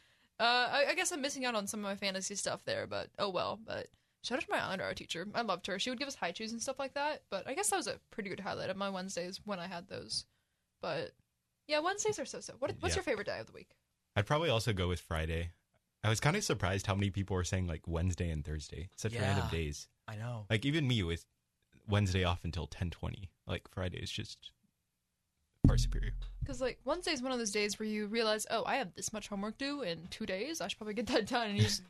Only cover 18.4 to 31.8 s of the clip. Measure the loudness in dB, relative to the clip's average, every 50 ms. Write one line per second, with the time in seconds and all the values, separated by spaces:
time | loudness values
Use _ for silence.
18.4 | -2 -4 -4 -6 -6 -8 -8 -10 -10 -10 -8 -6 -4 -4 -2 0 2 2 2 2
19.4 | 2 0 0 0 0 -2 -4 -6 -10 -16 _ _ -16 -12 -10 -8 -6 -6 -6 -6
20.4 | -2 0 0 2 2 2 2 2 4 4 4 4 2 2 0 -2 -4 _ _ _
21.4 | _ _ _ _ _ _ _ -12 -2 2 4 4 6 6 4 4 4 4 2 2
22.4 | 0 -4 -4 -2 -4 -4 -4 -4 -4 -4 -4 -4 -6 -6 -6 -6 -10 -14 _ _
23.4 | -8 -6 -6 -6 -6 -8 -6 -4 -4 -4 -4 -4 -6 -6 -6 -6 -6 -8 -10 -14
24.4 | -16 -20 -20 _ _ _ _ _ _ _ _ _ _ _ _ _ _ _ _ _
25.4 | _ _ _ _ 8 10 10 10 6 4 2 0 -2 -2 -2 -4 -6 -8 -8 -6
26.4 | -6 -4 -4 -2 -2 -2 -4 -4 -2 -2 -2 -2 0 -2 -2 0 0 -2 -2 0
27.4 | -2 0 0 0 0 0 0 -2 -2 -2 -2 -2 -2 0 0 2 2 2 2 0
28.4 | 0 -2 -2 0 0 0 0 0 -2 -4 -6 -6 -6 -4 -4 -6 -6 -6 -6 -4
29.4 | -4 -4 -4 -4 -4 -4 -4 -2 -2 -4 -4 -4 -6 -12 -8 -6 -4 -4 -2 -2
30.4 | -2 -4 -4 -4 -4 -4 -6 -6 -6 -6 -2 -2 0 4 4 4 4 4 2 0
31.4 | 0 2 4 4 4 4 4 -2